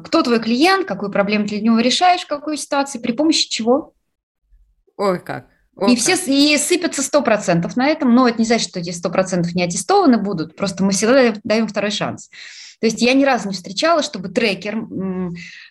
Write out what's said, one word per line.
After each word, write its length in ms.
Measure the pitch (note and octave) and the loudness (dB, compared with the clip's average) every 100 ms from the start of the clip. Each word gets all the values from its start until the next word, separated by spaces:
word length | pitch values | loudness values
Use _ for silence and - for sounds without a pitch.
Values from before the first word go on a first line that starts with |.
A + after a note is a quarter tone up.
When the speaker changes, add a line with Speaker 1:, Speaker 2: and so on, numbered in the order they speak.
| - | 0
Speaker 1:
кто 160 | E4 | 0
твой 180 | D4 A#3 | 2 0
клиент, 480 | A3+ A#3+ E4+ G4 F#4 | 0 2 4 2 -2
какую 240 | G3 G3+ | -6 -4
проблему 340 | G3+ G3 G#3+ G3+ | -2 0 0 -2
ты 100 | G#3 | -2
для 60 | |
него 180 | A3 A3+ | 2 2
решаешь, 420 | A#3+ B3 F4+ F4+ | 2 2 2 2
в 60 | - | -2
какой 300 | D4 D#4 D4+ | -8 -6 -8
ситуации, 420 | - C#4+ C#4 A#3 | -4 -4 -4 -6
при 140 | A#3 | -6
помощи 360 | A#3 D#4 D4+ - | 0 2 2 0
чего? 440 | - A3 C4+ - _ _ _ _ _ _ _ _ _ _ - | -2 0 0 0 _ _ _ _ _ _ _ _ _ _ -4
Speaker 2:
Ой, 220 | G3+ F3 | -2 -2
как. 280 | - C3+ - _ _ - | -6 -12 -14 _ _ -2
Speaker 1:
И 40 | |
Speaker 2:
Ой, 140 | G3 B3 | 2 2
Speaker 1:
все 200 | - F#4 | 2 0
Speaker 2:
как. 80 | F#4 | 0
Speaker 1:
с-, 20 | |
и 300 | C#4 C#4+ D4+ | 2 4 2
сыпятся 440 | D4+ F4 E4 - | 2 0 -2 -4
сто 200 | C4+ D4+ | -2 0
процентов 520 | A#3+ G#3 G3 E3+ E3+ - | 2 0 2 0 0 0
на 100 | C4+ | 0
этом, 260 | D#4 C4 | 2 4
но 140 | A#3 B3+ | 4 4
это 100 | A#3 | 2
не 80 | A3+ | 0
значит, 220 | A3+ - | 0 -2
что 120 | F#3 | -8
эти 100 | E3+ | -8
сто 180 | E3+ F#3+ | -6 -2
процентов 460 | F3+ F#3 F#3 E3+ F3+ | 0 0 0 -2 -2
не 80 | |
аттестованы 540 | F3 F3 - G4 F4 A#3 | -2 -2 0 4 4 4
будут, 380 | G3 F3+ D3+ - | 0 -6 -8 -6
просто 260 | G3 - | -6 -2
мы 80 | G3 | 0
всегда 220 | G3 A3 | 0 2
даём, 220 | C4+ A#3+ G#3+ - | 4 4 2 -2
даём 220 | G#3+ A3 | 0 0
второй 200 | G#3+ G3+ | -2 -4
шанс. 400 | G#3 D3 - - - - - - - | -4 -6 -8 -16 -20 -20 -20 -20 -4
То 40 | A3+ | -2
есть 160 | A3 | 0
я 120 | A#3 | 2
ни 120 | C4+ C#4 | 4 4
разу 240 | B3 G3+ | 2 -2
не 40 | F#3+ | -8
встречала, 460 | - G3 D#4 E4+ | -10 -4 0 0
чтобы 260 | C#4+ G#3 F#3 | -2 -6 -6
трекер, 460 | E3+ A3+ F#3+ G#3 G#3+ | -2 0 -2 -6 -8
м, 580 | A3+ F3+ F#3+ F#3 F3+ E3+ - - - | -8 -8 -6 -4 -6 -8 -14 -20 -16